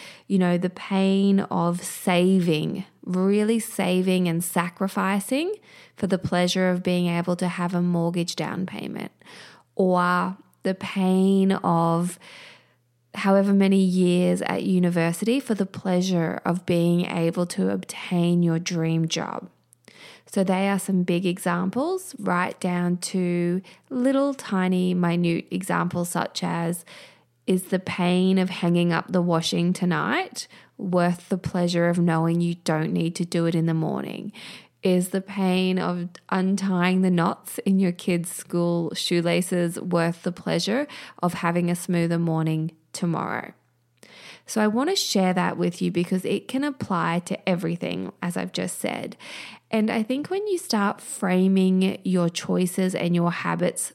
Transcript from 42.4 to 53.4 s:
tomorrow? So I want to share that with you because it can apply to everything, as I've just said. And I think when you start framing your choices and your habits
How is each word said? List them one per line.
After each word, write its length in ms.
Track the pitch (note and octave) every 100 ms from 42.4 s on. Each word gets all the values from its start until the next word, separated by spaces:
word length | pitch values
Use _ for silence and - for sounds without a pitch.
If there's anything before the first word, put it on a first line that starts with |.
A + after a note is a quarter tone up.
| D#3+ D#3+ D#3+ - _
tomorrow? 640 | - F3 D3 F2+ G#2+ - - _ _ _ _ - - - -
So 180 | - A3
I 40 | G#3+
want 220 | A3+ D4+
to 80 | G4
share 380 | - G3+ F#3
that 240 | F3+ F3+ -
with 240 | F3 -
you 80 | F3
because 340 | E3+ F3+ F#3
it 240 | - G3 -
can 160 | C4+
apply 560 | D4 C#4 - F3 E3 F3 F3
to 220 | G3 -
everything, 640 | F3+ E3 F3 - F2 - -
as 120 | F3
I've 180 | - F#3
just 260 | F3+ F#3 -
said. 380 | - - - - - - - - _
And 200 | A3 G#3+
I 120 | A3+
think 280 | A3 C4+ D4
when 160 | F#4+ G#4+
you 100 | F4
start 460 | - G#3+ G3+ -
framing 960 | - - F#3 F#3 F#3+ F#3+ F#3 F#3 F#3+ -
your 280 | F#3+ F3+ E3+
choices 640 | F3 - F3+ F3+ - F#3
and 200 | F#3+ F3
your 160 | F3 E3+
habits 600 | E3+